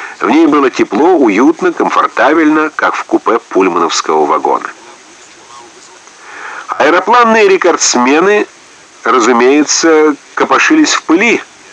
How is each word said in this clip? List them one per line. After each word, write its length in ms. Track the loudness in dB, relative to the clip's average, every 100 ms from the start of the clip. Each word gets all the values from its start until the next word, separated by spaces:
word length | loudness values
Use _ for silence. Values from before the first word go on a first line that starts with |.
| -16 -6
В 100 | 0
ней 160 | 2 2
было 240 | 2 0
тепло, 460 | 0 -2 0 2 2
уютно, 560 | 2 2 2 0 -2
комфортабельно, 1000 | -2 -2 -2 -2 0 0 2 0 0 -2 -4
как 180 | -4
в 80 | -4
купе 380 | -4 -4 -2 -4 -2
пульмановского 800 | -2 0 0 -2 -4 -4 -2 0
вагона. 440 | -2 -2 -4 -6 -16 -20 -20 -20 -20 -20 -20 -20 -20 -20 -20 -20 -20 -20 -20 -20 -18 -16 -14 -8
Аэропланные 800 | -2 0 0 2 2 4 4 4
рекордсмены, 1000 | 2 2 0 0 0 2 2 2 0 -2 -10 -20 -20 -20 -10
разумеется, 1120 | -2 0 2 2 2 2 0 0 2 2 2 -2 -8
копошились 600 | -6 -2 0 2 2 2
в 80 | -2
пыли 400 | -2 0 0 -2 -6 -20 -14